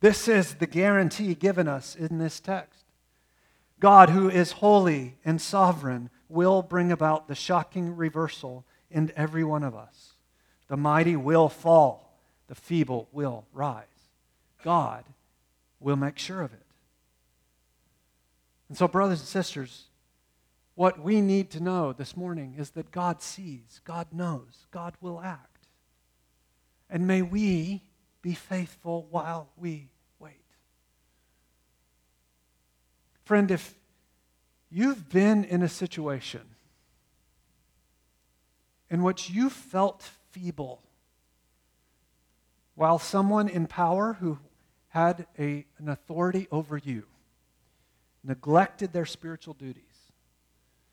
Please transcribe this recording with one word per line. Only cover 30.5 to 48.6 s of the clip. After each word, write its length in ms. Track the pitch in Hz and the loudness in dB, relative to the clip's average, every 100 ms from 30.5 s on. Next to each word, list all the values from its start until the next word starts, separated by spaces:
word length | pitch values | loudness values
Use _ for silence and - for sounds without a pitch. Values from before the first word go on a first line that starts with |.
| _ _ _ _ _ _ _ _ _ _ _ _ _ _ _ _ _ _ _ _ _ _ _ _ _ _ _ | _ _ _ _ _ _ _ _ _ _ _ _ _ _ _ _ _ _ _ _ _ _ _ _ _ _ _
Friend, 260 | - 208 196 | 0 2 2
if 240 | 175 - - _ _ _ _ _ _ _ _ _ | 0 -4 -20 _ _ _ _ _ _ _ _ _
you've 380 | 170 254 254 147 | -2 -2 -2 -2
been 360 | 180 208 208 | 2 4 4
in 180 | 180 180 | 2 0
a 60 | 175 | -2
situation 760 | - 185 - 151 131 - 127 110 _ _ _ _ _ _ _ _ _ _ _ _ _ _ _ _ _ _ _ _ _ _ _ - | -4 -8 -6 -8 -8 -10 -16 -18 _ _ _ _ _ _ _ _ _ _ _ _ _ _ _ _ _ _ _ _ _ _ _ -6
in 120 | 170 | 0
which 280 | 180 180 - | 0 -2 -6
you 200 | 196 262 | -2 -2
felt 520 | - - 185 196 - - - _ | -4 -6 -2 0 -2 -16 -20 _
feeble 520 | 185 175 151 131 123 _ _ _ _ _ _ _ _ _ _ _ _ _ _ _ _ _ _ _ | -12 -12 -10 -12 -14 _ _ _ _ _ _ _ _ _ _ _ _ _ _ _ _ _ _ _
while 240 | - 160 170 | 0 2 2
someone 500 | - 196 196 208 208 | 0 0 2 2 0
in 180 | 180 165 | -2 -4
power 480 | - 170 185 220 202 | -2 0 0 -2 -4
who 180 | 175 143 - _ _ _ _ | -6 -6 -12 _ _ _ _
had 380 | 165 170 175 165 - | 0 0 0 -8 -8
a, 280 | 147 147 - - | -6 -6 -12 -12
an 100 | 151 | -10
authority 580 | 139 - 165 180 185 190 | -10 -8 -4 -2 -2 -4
over 260 | 151 147 151 | -6 -6 -8
you 280 | 135 117 104 _ _ _ _ _ _ _ _ _ _ _ | -8 -10 -12 _ _ _ _ _ _ _ _ _ _ _
neglected 680 | 135 127 147 160 | -10 -8 2 2